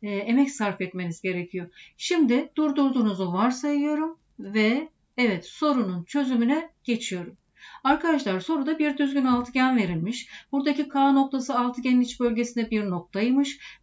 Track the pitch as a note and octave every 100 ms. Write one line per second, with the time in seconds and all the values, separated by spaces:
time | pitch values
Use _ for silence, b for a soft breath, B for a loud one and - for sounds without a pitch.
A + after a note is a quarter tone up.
0 | G#3 G3+ G#3+ A#3+ C#4 - G#3 G3 F3+ F3+
1 | F3 E3 F#3+ F3+ F3 F#3 F3 B B -
2 | - F4 C#4 B3 D#4+ - D4+ C#4 C#4 B3+
3 | A3 F#3 F#3 F3+ A#3 B3+ D4 D4 D4 D4+
4 | D#4+ E4 _ - G3 G#3+ G#3+ B3+ D#4+ _
5 | _ - A#3+ F3+ - - D4+ C4 G3 F3+
6 | E3+ C#4+ C4 B3+ A#3+ D4+ E4 _ - A#3
7 | - F3+ F3 - _ B B B C4 D#4
8 | E4+ D4+ A3+ F#3 F3+ D#4+ C4+ D#4 D4+ C#4+
9 | C#4+ C#4 B3+ B3 B3 C4 B3+ B3+ F#3+ E3+
10 | E3+ B3 - B - C#4 C#4 C#4 C#4+ C#4
11 | C#4 C4+ C4+ C4+ - A#3+ B3 B3 B3 B3
12 | A#3+ - A#3+ A3+ A#3+ A#3 A3 G#3+ G#3 F3
13 | - G3 A3+ C4+ C#4 - B B